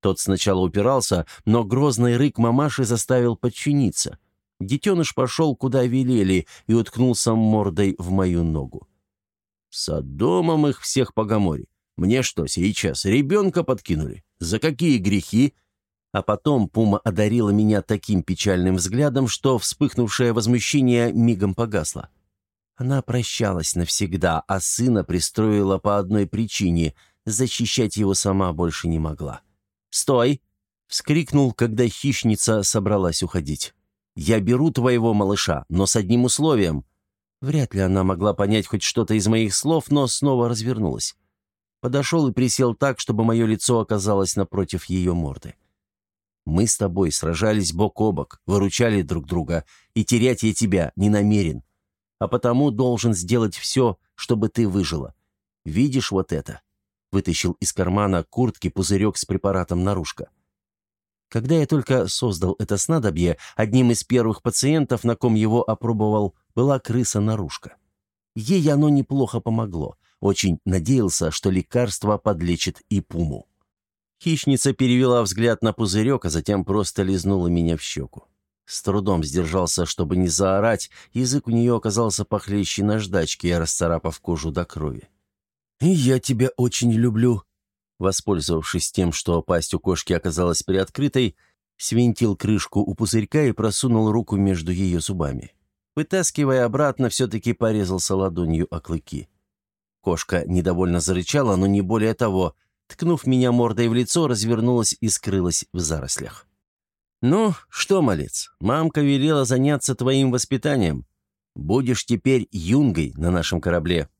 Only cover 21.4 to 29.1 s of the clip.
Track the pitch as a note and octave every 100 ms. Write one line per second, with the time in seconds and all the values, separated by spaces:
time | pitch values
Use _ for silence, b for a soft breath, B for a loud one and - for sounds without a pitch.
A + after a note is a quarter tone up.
21.4 | G2+ F#2+ A#2 G2+ D#2 - - _ _ _
22.4 | _ _ _ _ B2+ C3+ - A#2+ A2+ -
23.4 | A2 F2+ D#2+ F2+ E2+ - F#2+ F2 F2 D#2+
24.4 | - F#2+ - - B2 A2+ - F2 - -
25.4 | A2 G#2 G2 F#2+ G#2 G2+ F#2 G#2+ G2 G2+
26.4 | A2+ - F#2+ E2+ D#2+ b b b - G#2+
27.4 | B2+ - A#2 - A2 G#2 G2+ F#2+ G2+ F#2+
28.4 | F#2 D#2 F2 - E2+ D#2+ D#2